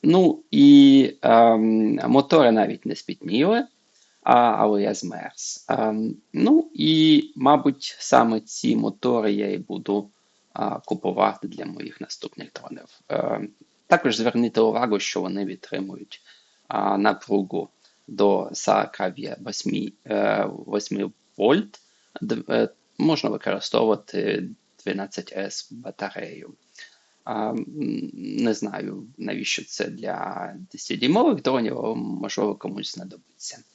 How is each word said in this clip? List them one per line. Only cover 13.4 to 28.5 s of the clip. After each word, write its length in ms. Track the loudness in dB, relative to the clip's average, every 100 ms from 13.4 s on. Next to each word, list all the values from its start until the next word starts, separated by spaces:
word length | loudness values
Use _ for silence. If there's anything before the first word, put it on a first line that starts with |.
| -8 _ _ _ _
також 300 | 0 2 0
зверніть 420 | -2 0 0 2
увагу, 420 | 2 2 -2 -2
що 200 | -2 -6
вони 240 | -6 -6
витримують, 760 | -8 -10 -10 -10 -10 -12 -18 -20 _ _ _ _ _
а, 300 | -4 -2 2
напругу 680 | 0 0 -2 -2 -2 -8 -8 _ _ _ -16
до 420 | 0 2 2 -2
сорока 600 | -6 0 0 0 -6 -6 -6 -12 -12
восьми, 520 | -12 -8 -6 -4 -6 _ -6
е, 400 | -2 0 0 -4 -8 -6
восьми 440 | -6 -6 -6 -8 _ _ -2
вольт. 440 | 2 2 -2 -16 _ _ _ -12
Д-, 220 | -6 -6 -2
е, 200 | -2 -2 _ _ -2
можна 320 | 0 0 -2
використовувати 1200 | -4 -4 -6 -2 0 2 0 -4 -4 -2 -4 -6 -16 _ _
дванадцять 480 | -8 -8 -8 -12 -12 -10
ес 320 | -10 -10 -14
батарею. 840 | -16 -16 -10 -10 -10 -14 -16 -20 -20 _ -20 -20 _ _ _
А, 240 | -10 -6 -6
м, 160 | -6 -8 -8 -6 -6 -10
не 400 | -12 -10 -4 -2